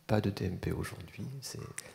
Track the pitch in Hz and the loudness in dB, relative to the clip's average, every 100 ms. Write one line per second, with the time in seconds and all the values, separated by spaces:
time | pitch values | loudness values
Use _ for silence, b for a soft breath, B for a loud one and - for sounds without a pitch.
0 | - 107 101 98 95 90 85 80 - - | 4 4 6 4 0 2 0 0 -2 -6
1 | 85 - 117 135 - - - - B | -10 -8 -6 -6 -8 -8 -8 -8 B